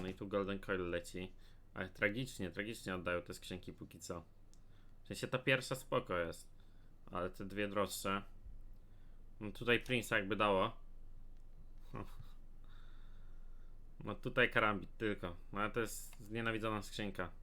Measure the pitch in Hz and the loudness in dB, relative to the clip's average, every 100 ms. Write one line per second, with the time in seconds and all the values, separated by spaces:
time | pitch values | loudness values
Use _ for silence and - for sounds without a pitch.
0 | 92 95 101 101 98 98 - 92 87 87 | 0 -2 2 2 4 0 2 2 4 0
1 | - 90 92 - - - - - 92 - | -2 -6 -6 -8 -16 -16 -10 -4 -4 4
2 | 104 110 135 - 92 98 107 113 101 92 | 4 4 -2 -2 -2 -2 -2 -2 -2 0
3 | 87 87 - 90 - 92 - 80 95 95 | 2 2 0 -6 -6 -6 -6 -10 -12 -10
4 | - 87 - - - - - - - - | -6 -6 -6 -16 -18 -18 -18 -18 -16 -14
5 | - - 120 127 139 131 - 135 - 127 | -8 -4 0 2 6 4 4 -4 2 0
6 | - 90 82 - - - - - - - | 2 2 2 -2 -10 -16 -16 -16 -16 -16
7 | - 92 92 - 98 98 104 101 92 - | -6 -2 -2 -2 -4 0 0 4 2 2
8 | 98 98 - - - - - - - - | 2 2 0 -10 -10 -10 -10 -12 -14 -14
9 | - - - - 107 - 117 117 - 123 | -14 -14 -12 -8 -6 -2 4 4 6 2
10 | 107 110 95 104 107 95 110 - - - | 4 4 4 6 8 8 6 2 -10 -10
11 | - - - - - - - - - - | -10 -10 -10 -10 -12 -12 -10 -10 -8 -6
12 | 104 - - - - - - - - - | -6 -8 -8 -10 -10 -10 -10 -10 -10 -10
13 | - - - - - - - - - - | -8 -8 -8 -8 -8 -8 -10 -10 -12 -8
14 | 107 101 127 123 117 120 110 98 80 - | -6 -2 2 6 8 8 6 6 0 0
15 | 110 101 90 85 - 98 107 117 107 - | 0 2 -2 -4 -4 0 2 2 0 -2
16 | - - 107 113 113 110 110 107 98 - | -8 -10 -6 0 2 2 2 0 -2 -2
17 | 104 95 87 - | -2 0 -2 -4